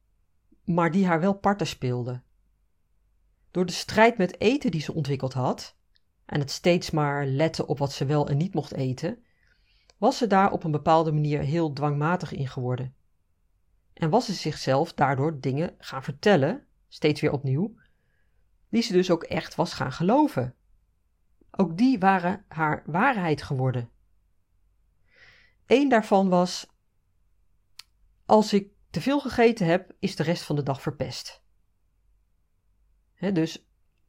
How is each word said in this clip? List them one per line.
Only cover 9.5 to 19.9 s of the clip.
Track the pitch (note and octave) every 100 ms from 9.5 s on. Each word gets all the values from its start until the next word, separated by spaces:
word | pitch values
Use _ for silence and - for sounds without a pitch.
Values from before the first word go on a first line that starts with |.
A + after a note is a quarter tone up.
| _ _ _ _ _
was | A3+ C4
ze | A3
daar | G3 G3
op | F3
een | E3
bepaalde | D3 E3 D#3+ D#3+
manier | D3+ D3+ D3
heel | C#3+ E3+ D#3+
dwangmatig | C#3 D3 C#3+ D3+ F3+ -
in | - C3
geworden. | - B2 B2+ C3 - _ _ _ _ _ _ _ _ _
En | - D#3+
was | G#3+ B3
ze |
zichzelf | F3 D#3 D3+ - C3 E3
daardoor | - C3+ C3+ D3 C#3+
dingen | C3+ C3 E3+ -
gaan | - C3+
vertellen, | C#3 C3 G#3 F3+ C#3 C4+ - _ _
steeds | - D3+ D3
weer | D3+
opnieuw, | C#3 C3+ C3+ A3 - _ _ _ _ _ _ _ _ _
die | A3+
ze | A3+
dus | F3+ F#3
ook | E3
echt | - F3+ -
was | - E3+
gaan | - C3